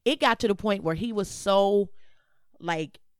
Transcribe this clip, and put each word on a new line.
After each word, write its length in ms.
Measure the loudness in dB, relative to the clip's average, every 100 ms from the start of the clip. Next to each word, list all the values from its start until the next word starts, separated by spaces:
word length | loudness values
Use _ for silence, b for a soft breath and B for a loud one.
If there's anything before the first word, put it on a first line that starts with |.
it 160 | -2 2
got 200 | 2 2
to 60 | 0
the 60 | 0
point 280 | 0 -2
where 120 | -2 -4
he 180 | -4
was 160 | -4 -6
so, 600 | -4 2 4 4 2 0 -6 -20 -20 _ _ _ _
like, 400 | -4 -4 -4 -10 _ _